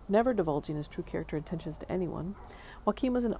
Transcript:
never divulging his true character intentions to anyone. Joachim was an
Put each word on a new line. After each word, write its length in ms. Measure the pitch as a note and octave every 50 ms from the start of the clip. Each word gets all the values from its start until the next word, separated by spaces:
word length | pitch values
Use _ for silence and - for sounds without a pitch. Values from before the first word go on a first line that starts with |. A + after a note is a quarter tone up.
| -
never 260 | - G3 G#3+ A#3 C4 A#3+
divulging 420 | G3+ E3+ D#3+ C#3+ C#3+ - - D3+
his 120 | D3 D3
true 160 | - - - E3+
character 340 | - - E3+ D#3+ - -
intentions 400 | D3+ D#3 - F3 E3 - D#3+ D#3+
to 140 | - - -
anyone. 440 | F3 F#3 F#3 D3+ - - D3+ F#3 G3+ - - - - - - - - - -
Joachim 280 | G#3 G#3 - - B3+ B3
was 120 | B3 A#3+
an 80 | A3+ -